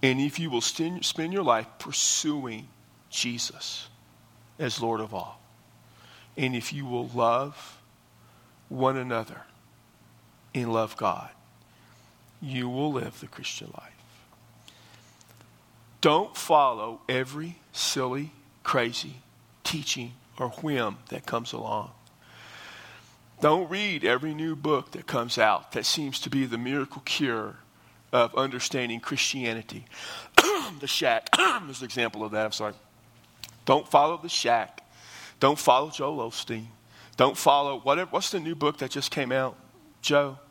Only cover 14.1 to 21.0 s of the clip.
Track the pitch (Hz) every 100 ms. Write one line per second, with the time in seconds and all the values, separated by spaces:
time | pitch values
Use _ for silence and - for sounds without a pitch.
14.1 | - - - - - - - - - -
15.1 | _ - - - _ _ _ - - -
16.1 | 151 208 - - 156 135 113 110 117 -
17.1 | 127 131 147 165 175 _ - - - 131
18.1 | 131 156 - - _ - 135 117 120 -
19.1 | - - _ _ _ - 160 143 139 120
20.1 | 123 _ - 127 - 156 139 110 107